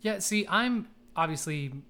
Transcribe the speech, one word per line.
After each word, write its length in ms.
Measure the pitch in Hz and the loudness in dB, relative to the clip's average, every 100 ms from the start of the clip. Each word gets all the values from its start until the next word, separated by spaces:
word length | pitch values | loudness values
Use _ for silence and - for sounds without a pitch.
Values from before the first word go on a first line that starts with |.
Yeah, 180 | 214 208 | -4 -2
see, 260 | - 214 202 | 0 0 2
I'm 400 | 202 247 240 - - - - | 2 2 0 -2 -12 -8 0
obviously 560 | 165 151 - 151 143 135 - | 0 0 -4 -4 -4 -8 -14